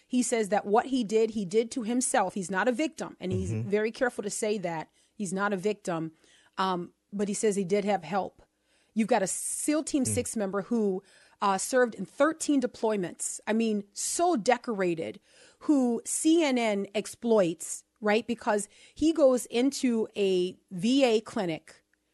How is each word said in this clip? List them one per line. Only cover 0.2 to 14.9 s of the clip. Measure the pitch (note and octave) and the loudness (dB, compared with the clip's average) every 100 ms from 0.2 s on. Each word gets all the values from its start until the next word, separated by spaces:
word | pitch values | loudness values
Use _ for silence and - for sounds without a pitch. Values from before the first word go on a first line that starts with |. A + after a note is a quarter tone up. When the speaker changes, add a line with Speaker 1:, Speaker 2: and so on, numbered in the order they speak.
Speaker 1:
says | B3 A#3 G#3 | 0 0 0
that | G3+ G3+ | 0 2
what | G#3+ C4 | 2 2
he | B3+ | -2
did, | G3+ A3 A3+ | 0 2 2
he | A3 F#3 | -2 -2
did | G#3+ A#3 | 0 0
to | - | -4
himself. | G#3+ A#3+ - C4 F#3 | -2 -2 0 0 0
He's | G3+ F3 | -2 -4
not | F#3+ G#3+ | 0 0
a | |
victim, | A#3 D#4 - F3+ - | 0 -2 -4 -12 -8
and | F3+ | -4
he's | F#3 F#2 | -4 -2
Speaker 2:
Mm-hmm. | - D3+ | -4 -2
Speaker 1:
very | G#3 A3 | 0 -2
careful | A3+ B3 - | -2 -4 -4
to | G#3 | -8
say | - G#3+ G#3+ | -4 -4 -2
that. | F3 E3 - _ _ | -4 -6 -10 _ _
He's | - G3 | -10 -6
not | F#3+ G3+ | -2 -2
a | G3+ | -2
victim, | F#3 G#3 - E3 D#3+ - _ _ _ - | -2 -4 -4 -4 -6 -10 _ _ _ -4
um, | F#3+ F3+ F3 _ _ | -2 -2 -6 _ _
but | G3+ G3+ | -4 -4
he | |
says | G3+ A3 G3 | 0 0 0
he | |
did | F3+ G3+ G3+ | 0 0 0
have | G3 | -2
help. | D#3 F#3+ F#3 _ _ _ _ _ _ | -2 -4 -4 _ _ _ _ _ _
You've | G#3+ G#3+ | -2 2
got | A3+ | 2
a | F#3+ | 2
seal | - - - - D4+ | -4 -6 -6 -2 -2
Team | C4+ D4 | 0 0
Speaker 2:
Mm. | A#3+ | 0
Speaker 1:
Six | G#3+ A#3+ A3+ | -2 -4 -2
member | G3 G3+ | -2 -2
who, | F#3+ A#3 G#3 F#3 - - _ - | -2 0 0 -2 -6 -20 _ -2
uh, | G#3 F#3+ | 0 0
served | - C4 B3 - | 2 2 2 0
in | F#3+ | -8
thirteen | - D4 D#4+ - C#4+ | 2 2 2 0 2
deployments. | A#3+ - A3+ G#3+ F3 - - - - | 0 -2 -2 0 -4 -6 -8 -8 -2
I | |
mean, | A3 A3+ G#3 - | 0 2 0 -4
so | - - - F4 D#4 | -8 -6 0 2 2
decorated, | F#3 A#3+ B3 G3+ F#3 | 2 0 0 -2 0